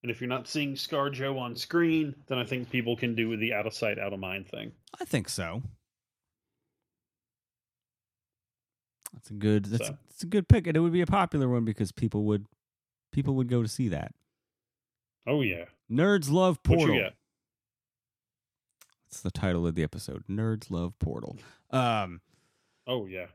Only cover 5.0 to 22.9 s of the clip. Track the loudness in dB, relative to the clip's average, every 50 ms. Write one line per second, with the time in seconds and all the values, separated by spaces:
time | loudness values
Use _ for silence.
5 | -8 -4 -2 -2 -2 -4 -6 -6 -6 -6 -6 -8 -10 -10 -14 _ _ _ _ _
6 | _ _ _ _ _ _ _ _ _ _ _ _ _ _ _ _ _ _ _ _
7 | _ _ _ _ _ _ _ _ _ _ _ _ _ _ _ _ _ _ _ _
8 | _ _ _ _ _ _ _ _ _ _ _ _ _ _ _ _ _ _ _ _
9 | _ -16 -16 -16 _ -16 -10 -2 2 4 4 4 2 0 -2 -2 -2 -4 -8 -10
10 | -16 _ -14 -12 -8 0 0 0 8 _ 8 8 8 2 2 2 2 4 2 2
11 | 2 2 2 2 2 2 2 0 2 2 2 2 2 0 0 0 -2 -4 -2 -2
12 | -2 -2 0 0 2 2 2 0 -2 -6 _ _ _ _ _ _ _ _ _ _
13 | _ _ -4 -2 0 0 0 0 0 2 2 2 2 0 -2 -2 -2 0 0 -2
14 | -6 -8 -12 _ _ _ _ _ _ _ _ _ _ _ _ _ _ _ _ _
15 | _ _ _ _ _ -2 0 0 0 0 -2 -4 -8 -14 _ _ _ _ 0 2
16 | 4 6 4 4 4 2 4 6 6 4 4 2 _ 4 4 6 6 4 4 4
17 | 2 -2 -6 _ _ _ _ _ _ _ _ _ _ _ _ _ _ _ _ _
18 | _ _ _ _ _ _ _ _ _ _ _ _ _ _ _ _ -20 _ _ _
19 | _ _ -18 -8 -8 -6 -4 -2 -2 0 0 0 0 0 0 -2 -2 -4 -4 -10
20 | -12 -12 -12 -12 -10 -8 -6 -4 -2 -2 -4 -4 -6 -8 -6 -4 -4 -6 -4 _
21 | -6 -4 -4 -6 -8 -10 -12 -14 -18 -20 -20 _ _ _ -2 0 2 2 0 0
22 | -2 -4 -8 -14 _ _ _ _ _ _ _ _ _ _ _ _ _ -6